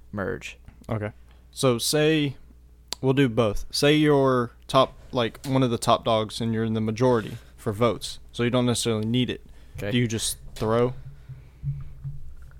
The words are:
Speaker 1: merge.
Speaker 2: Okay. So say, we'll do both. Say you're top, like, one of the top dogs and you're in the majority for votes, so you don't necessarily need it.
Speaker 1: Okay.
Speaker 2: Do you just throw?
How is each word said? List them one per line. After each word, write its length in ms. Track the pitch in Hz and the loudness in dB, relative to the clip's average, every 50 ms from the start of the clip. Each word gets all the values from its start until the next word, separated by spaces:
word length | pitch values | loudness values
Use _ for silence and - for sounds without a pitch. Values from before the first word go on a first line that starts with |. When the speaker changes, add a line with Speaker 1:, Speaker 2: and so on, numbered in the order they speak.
| - - - | -18 -12 -8
Speaker 1:
merge. 460 | 104 95 95 92 - - - - - - - - - - - | -6 -4 -4 -6 -6 -10 -14 -16 -18 -20 -20 -20 -16 -8 -6
Speaker 2:
Okay. 220 | 117 110 104 104 - - - - - - - - - | -6 -4 -4 -6 -8 -12 -20 -20 -20 -20 -20 -16 -6
So 260 | - - 131 120 117 | 0 0 2 2 2
say, 580 | - - - 151 151 156 160 156 147 139 127 - - - - - - - - - - - - - | 0 -2 0 2 2 2 2 2 0 -2 -4 -8 -14 -20 -20 -20 -20 -20 -20 -20 -20 -14 -8 -2
we'll 120 | - 131 135 | 0 2 4
do 140 | 135 143 127 | 4 4 2
both. 360 | 110 117 117 104 101 - - - | 4 2 2 2 2 -2 -4 -4
Say 240 | - - - 143 151 | -2 2 4 4 4
you're 560 | 151 151 147 147 139 135 135 127 123 120 117 - - - | 4 4 4 4 4 4 4 4 2 0 -2 -6 -12 -6
top, 260 | - - 139 131 - - - - - - | 0 2 4 4 2 0 -8 -14 -6 -2
like, 340 | 131 117 110 - - - | -2 -2 -2 -2 -6 -4
one 160 | 139 131 131 131 | 0 2 2 2
of 80 | 123 | 2
the 80 | 117 110 | 0 0
top 260 | - - 117 - - | 2 4 2 4 4
dogs 360 | 123 113 110 107 104 - - | 2 2 2 0 -2 -4 -4
and 120 | 120 113 113 | -4 -2 -2
you're 120 | 110 113 | 0 0
in 100 | 113 110 | 0 0
the 60 | 113 | -2
majority 580 | 110 110 110 107 127 127 123 113 101 85 - - - - - | -2 -2 0 2 4 4 4 2 0 -2 -8 -12 -16 -18 -16
for 160 | - - 120 104 | -10 -6 -4 -2
votes, 460 | 98 120 117 95 90 - - - - - - - | 2 2 2 2 0 -6 -10 -12 -12 -16 -10 -4
so 100 | - 120 | -2 0
you 80 | 120 | 0
don't 160 | 120 127 123 | 2 2 2
necessarily 400 | 123 117 - - 120 113 107 107 | 2 0 0 0 0 0 0 0
need 240 | 110 117 123 127 101 | 0 0 0 0 0
it. 160 | 98 - - - - - - - - - | -2 -6 -10 -16 -20 -20 -20 -16 -12 -8
Speaker 1:
Okay. 120 | 98 101 104 | -4 -2 0
Speaker 2:
Do 60 | 123 | 2
you 100 | 123 113 | 2 0
just 300 | 113 107 - - - - - - - | 0 -2 -4 -4 -6 -8 -10 -12 -8
throw? 400 | - 113 107 110 117 120 127 127 - - - - - - - - - - - - - - 143 139 - - - - - - 139 143 - - - - - - - - - | -4 -2 0 2 2 2 2 0 -4 -12 -14 -16 -16 -16 -18 -18 -18 -18 -20 -18 -10 -8 -8 -8 -8 -8 -12 -12 -12 -12 -12 -10 -10 -10 -12 -12 -14 -16 -18 -14 -12